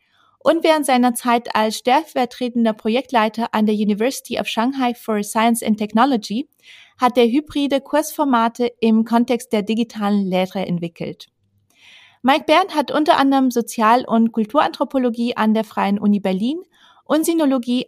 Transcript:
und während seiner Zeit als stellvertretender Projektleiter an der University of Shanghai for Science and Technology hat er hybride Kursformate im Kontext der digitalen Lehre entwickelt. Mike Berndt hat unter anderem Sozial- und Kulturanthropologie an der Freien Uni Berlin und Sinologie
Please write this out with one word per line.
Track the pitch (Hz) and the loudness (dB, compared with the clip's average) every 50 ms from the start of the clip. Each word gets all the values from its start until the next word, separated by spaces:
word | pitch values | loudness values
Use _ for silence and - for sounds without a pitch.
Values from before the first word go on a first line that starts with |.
| _ _ _ _ _ _ _ _ | _ _ _ _ _ _ _ _
und | - - 320 330 320 | 0 0 2 2 4
während | 330 311 311 285 - | 2 2 2 2 2
seiner | 254 247 247 247 240 | 2 2 2 2 0
Zeit | - - 254 233 240 240 - - | -2 -2 0 0 0 0 0 0
als | 214 220 220 214 - | 0 0 0 -2 -4
stellvertretender | - 247 247 302 320 - - 269 247 240 - - 247 240 233 240 226 226 214 | -2 0 0 0 0 -2 -2 -4 -4 -4 -4 -6 -6 -4 -2 0 0 0 0
Projektleiter | - - 220 220 254 269 - 262 233 214 220 220 226 233 - - | -2 -2 -2 -2 -2 -2 -2 0 0 0 0 -2 -4 -6 -4 -2
an | 220 214 208 | 0 0 0
der | 214 | 0
University | 208 214 202 208 196 220 262 269 - - - 247 - | 0 0 0 0 0 0 -2 -2 -4 -8 -8 -8 -6
of | 208 - | -6 -4
Shanghai | - 226 226 262 277 269 254 247 233 | -4 -2 -2 -2 -2 -2 -2 -4 -4
for | - - - 220 208 | -4 -6 -4 -4 -4
Science | 208 208 - 226 220 233 233 226 | -4 -4 -2 0 2 2 2 0
and | - - 214 214 | 0 -2 -2 -2
Technology | 214 214 214 220 247 285 269 208 - - 202 240 311 - _ _ _ - - - - _ _ - | -2 -2 2 2 2 2 2 0 -2 -4 -6 -8 -8 -8 _ _ _ -20 -20 -20 -20 _ _ 0
hat | 262 247 240 254 | 0 2 4 4
er | 240 233 | 2 4
hybride | 226 302 302 - - 294 285 269 277 269 | 2 0 -2 -2 -4 -4 -2 -2 -2 -2
Kursformate | 277 - - 294 302 302 - - 302 277 254 233 226 233 233 - 240 233 - _ | -2 -2 -2 -2 -2 -2 -4 -4 -2 0 0 0 0 0 -2 -2 -4 -4 -2 _
im | - 226 220 220 226 | 0 2 2 2 2
Kontext | 226 226 233 240 - 247 233 - - - | 2 0 0 0 0 -2 -4 -4 -4 -4
der | 214 | -2
digitalen | 202 208 226 220 233 233 - 214 208 202 208 202 196 | -2 -2 -2 -2 -2 -4 -6 -4 -2 0 0 0 0
Lehre | 185 185 180 185 185 - 196 - | 0 0 -2 -2 -2 -4 -6 -6
entwickelt. | - 175 170 170 170 - - 170 - - - - - _ _ _ _ _ _ _ _ _ _ _ - - - - _ _ _ | -4 -4 -4 -6 -8 -10 -10 -12 -12 -12 -12 -18 -20 _ _ _ _ _ _ _ _ _ _ _ -20 -20 -20 -20 _ _ _
Mike | - 247 277 311 302 - | 0 0 0 2 2 2
Berndt | 302 339 381 392 - | 2 2 2 2 -2
hat | 302 262 - | -4 -4 -2
unter | - 294 311 349 330 - | -2 0 2 2 2 4
anderem | 269 277 277 269 262 254 | 2 2 2 2 2 2
Sozial- | 240 240 226 - - - 220 214 233 254 - | 0 -2 -4 -4 -4 0 2 2 2 2 2
und | - 220 226 226 226 | 0 2 2 2 2
Kulturanthropologie | 226 226 214 208 - 294 320 320 320 - 294 - - 269 247 247 226 233 233 240 - - | 0 -2 -4 0 0 0 0 0 0 -4 -6 -4 -2 -2 0 0 -2 -2 -4 -4 -2 -2
an | 214 214 214 | 0 0 0
der | 220 214 | 0 -2
Freien | - - 214 196 196 202 202 | -4 -4 -4 -2 -2 -2 0
Uni | - 208 208 202 | 2 2 0 2
Berlin | 196 190 190 185 214 247 302 349 392 - _ _ _ _ _ _ _ | 0 -2 -2 -2 -2 -4 -4 -6 -10 -14 _ _ _ _ _ _ _
und | - 269 311 320 | -2 0 0 0
Sinologie | 339 339 330 311 277 269 262 240 247 247 254 247 | 0 0 2 2 2 2 0 0 -2 -2 -4 -4